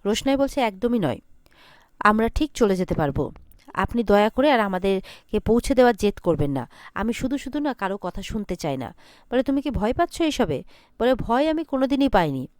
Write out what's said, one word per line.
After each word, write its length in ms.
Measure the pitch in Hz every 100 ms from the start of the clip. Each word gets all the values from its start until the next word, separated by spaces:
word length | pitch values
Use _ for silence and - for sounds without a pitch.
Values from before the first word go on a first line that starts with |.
| 202
রোশনাই 300 | 220 269 269
বলছে, 260 | 269 285
"একদমই 380 | 233 190 240 240
নয়, 200 | 156 - _ - _ _ - - _ _
আমরা 300 | 208 214 226
ঠিক 220 | - 311
চলে 220 | - 220 185
যেতে 180 | 180
পারবো। 380 | 151 147 139 123 - - - -
আপনি 300 | - 190 240
দয়া 260 | 208 202 214
করে 220 | - 294
আর 80 | 247
আমাদেরকে 800 | 202 185 196 190 - - _ 214
পৌঁছে 360 | - 233 - 254
দেওয়ার 200 | 247 220
জেদ 220 | 208 -
করবেন 340 | - 151 143
না। 180 | 135 117 - -
আমি 200 | - 220
শুধু 240 | - 262 269
শুধু 220 | - 294
না 140 | 294
কারো 240 | 240 196 202
কথা 200 | 180 202
শুনতে 340 | 185 214 202 180
চাই 220 | 156 135
না।" 180 | 113 - - - _
বলে, 120 | 240
"তুমি 180 | 269 277
কি 100 | 285
ভয় 220 | 202 208
পাচ্ছ 280 | 254 339 -
এইসবে?" 420 | 320 - 202 135 - - _ _
বলে, 160 | 233 262
"ভয় 340 | - 240 311
আমি 140 | 311
কোনোদিনই 460 | 320 262 262 269 277
পাইনি 380 | 208 160 135 135